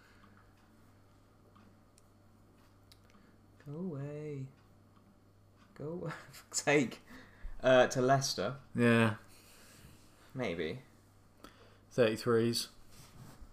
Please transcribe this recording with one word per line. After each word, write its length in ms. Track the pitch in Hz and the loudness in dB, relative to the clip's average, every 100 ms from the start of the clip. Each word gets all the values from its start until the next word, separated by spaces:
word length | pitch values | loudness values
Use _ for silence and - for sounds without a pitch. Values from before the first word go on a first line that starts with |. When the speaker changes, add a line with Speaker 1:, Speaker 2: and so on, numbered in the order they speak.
| - - - - - - _ - - - _ _ _ _ _ - - - _ _ - _ - - - _ _ _ - - - - - - - - 143 | -20 -20 -20 -20 -20 -20 _ -20 -20 -20 _ _ _ _ _ -20 -20 -20 _ _ -20 _ -20 -20 -20 _ _ _ -20 -20 -20 -20 -20 -20 -20 -20 -14
Speaker 1:
Go 60 | 151 | -10
away. 680 | 185 139 143 147 151 139 131 - - - - _ - _ _ _ _ _ - - | -8 -8 -8 -10 -10 -10 -12 -16 -20 -20 -20 _ -20 _ _ _ _ _ -20 -14
Go 80 | 143 | -10
away. 260 | 175 160 - | -10 -10 -12
<laughs> 100 | - | -16
For 60 | - | -20
fuck's 240 | - - | -10 -2
sake. 380 | - 147 117 - - - - - - - | 4 4 2 -4 -20 -20 -20 -16 -14 -2
Uh, 240 | 127 127 117 | 4 6 6
to 140 | 135 | 2
Leicester. 540 | 127 135 135 - 98 135 - 117 | 2 2 0 -4 -6 -6 -8 0
Speaker 2:
Yeah. 400 | 120 117 113 104 - - - - - - - - - - - | 4 4 4 0 -10 -20 -20 -20 -20 -20 -20 -20 -20 -20 -16
Speaker 1:
Maybe. 460 | 131 113 85 80 127 - - - - - - - - - - - | -8 -6 -4 -6 -8 -14 -20 -20 -20 -20 -20 -20 -20 -20 -20 -6
Speaker 2:
Thirty-threes. 800 | - 113 110 123 113 117 117 - - - - - - - - - | 0 0 0 0 2 2 -2 -6 -14 -20 -20 -20 -20 -20 -20 -20